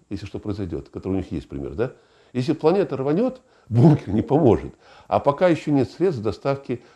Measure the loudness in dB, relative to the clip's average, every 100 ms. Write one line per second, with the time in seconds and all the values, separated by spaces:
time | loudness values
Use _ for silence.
0 | -14 -12 -10 -12 -8 -8 -6 -8 -10 -10
1 | -4 -4 -4 -10 -10 -10 -8 -6 -6 -8
2 | _ _ _ -6 -4 0 2 2 0 -4
3 | -2 0 -2 -6 _ _ -2 6 6 6
4 | 2 -2 2 4 4 4 0 -16 _ -18
5 | -2 0 2 2 2 2 0 0 0 -2
6 | -4 -2 -6 -4 -4 -6 -6 -10 -12